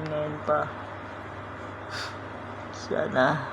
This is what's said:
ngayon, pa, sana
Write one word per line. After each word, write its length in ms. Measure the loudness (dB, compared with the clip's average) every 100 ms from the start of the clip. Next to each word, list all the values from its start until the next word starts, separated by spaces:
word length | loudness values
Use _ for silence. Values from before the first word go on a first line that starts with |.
| 0
ngayon, 320 | 0 0 0 4
pa, 240 | 4 4 -4 -8 -8 -8 -8 -8 -8 -8 -8 -8 -8 -6 -6 -6 -6 -8 -8 -8 -8 -8
sana 640 | -8 0 2 4 8 8 6 0